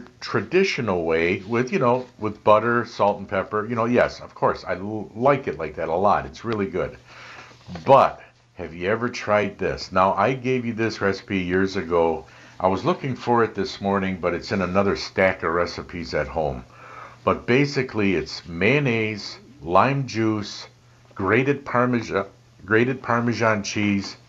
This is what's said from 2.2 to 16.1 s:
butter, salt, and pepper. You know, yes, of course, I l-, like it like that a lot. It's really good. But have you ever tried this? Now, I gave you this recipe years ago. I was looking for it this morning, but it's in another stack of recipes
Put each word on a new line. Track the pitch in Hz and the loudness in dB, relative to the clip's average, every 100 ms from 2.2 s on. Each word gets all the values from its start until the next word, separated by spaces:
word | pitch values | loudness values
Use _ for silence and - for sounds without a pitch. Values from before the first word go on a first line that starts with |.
| 107 104 | -8 0
butter, | - 107 117 120 113 | 4 6 6 0 -2
salt, | - 101 98 | 0 0 0
and | 98 | -4
pepper. | 98 92 107 107 | -4 -2 -4 -4
You | |
know, | 117 | -2
yes, | 113 120 76 - | 2 4 2 0
of | 76 | -16
course, | - 131 95 - | -2 0 0 -4
I | 90 | -6
l-, | 101 110 98 | -6 -8 -8
like | 110 131 135 - | -2 2 2 -2
it | 80 | -6
like | 78 78 | -8 -6
that | 80 | -4
a | |
lot. | 85 101 80 67 | 0 2 2 -2
It's | - | -10
really | 110 110 95 | -6 -4 -4
good. | 90 76 - - - - - - - - 82 82 | -4 -6 -8 -20 -20 -20 -20 -20 -20 -16 -4 6
But | 135 90 - - _ _ | 6 6 0 -18 _ _
have | - 82 | -14 -12
you | 85 90 | -6 -2
ever | 113 120 | -2 -2
tried | 123 - 104 98 - | -6 0 2 2 -2
this? | 87 - - | -4 -4 -2
Now, | 95 95 | 2 4
I | 92 107 | 4 0
gave | 135 123 127 117 | 0 -2 -2 -2
you | |
this | 107 113 - | -2 -2 0
recipe | 98 95 - 98 | -2 -2 -2 -2
years | 90 92 95 95 | 0 2 2 -2
ago. | 82 85 82 80 - - - - | 0 2 2 0 -8 -20 -20 -2
I | 92 | 0
was | 95 | 2
looking | 123 180 143 120 | 0 -2 -4 -6
for | - 117 | 0 2
it | 110 | 2
this | - - - | -2 -6 -4
morning, | 98 98 95 92 | 0 0 0 -2
but | 87 | -2
it's | 85 - | -4 -4
in | 104 | -2
another | 87 95 98 82 | 0 2 2 0
stack | - - 95 90 | -4 2 2 2
of | 85 | -2
recipes | 85 85 - 76 87 80 | 0 -2 -6 -10 -10 -6